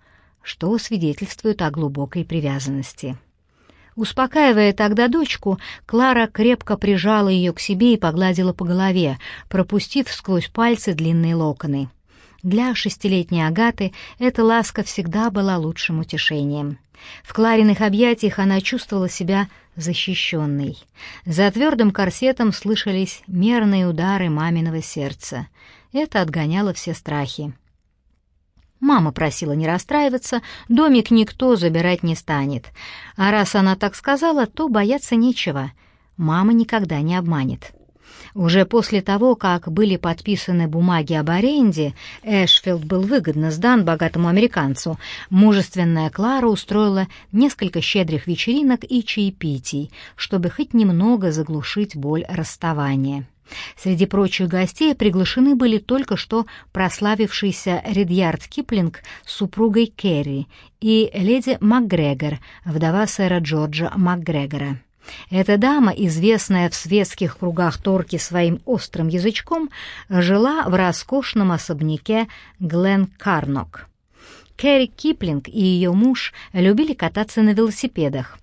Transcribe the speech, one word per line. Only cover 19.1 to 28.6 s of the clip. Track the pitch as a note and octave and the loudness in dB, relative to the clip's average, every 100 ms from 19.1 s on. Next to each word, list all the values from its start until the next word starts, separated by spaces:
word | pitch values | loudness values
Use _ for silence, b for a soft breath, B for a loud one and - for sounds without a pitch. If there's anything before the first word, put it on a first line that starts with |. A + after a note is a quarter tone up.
| - F3 G3 G3 b b - | -4 -2 -2 -2 b b -10
защищенной. | D#3+ - - F3+ - E3 D3+ C#3+ C#3 - _ B B B - | -6 -4 -4 -4 -4 -2 -2 -2 -4 -8 _ B B B -6
За | D#3+ G3+ | 0 0
твердым | G#3 D4+ C#4 G#3+ | 2 0 2 2
корсетом | F#3+ F#3+ - C4 C4 A3+ | 2 -2 0 -2 0 -2
слышались | - G3+ G#3+ G#3 F#3+ F#3 - - | -2 -2 -2 -2 -4 -4 -8 -6
мерные | F3+ G#3 A#3+ G#3+ F#3+ F3+ | 0 2 2 2 2 0
удары | D#3+ F3+ G3 F3+ | 0 -2 0 -2
маминого | D3+ E3 E3+ E3 D#3+ | -2 -2 -2 -2 -4
сердца. | D#3 D#3 C#3 - - B2+ - b b b b | -8 -8 -8 -8 -12 -12 -12 b b b b
Это | C4+ D4+ G#3+ | -6 -2 -2
отгоняло | E3+ E3 D3+ F3+ G#3 | -2 -2 -2 -2 -2
все | E3 - | -4 -8
страхи. | D#3+ - D3 C#3 - D3+ B2+ _ _ _ _ _ _ _ _ _ _ | -8 -6 -4 -4 -8 -12 -12 _ _ _ _ _ _ _ _ _ _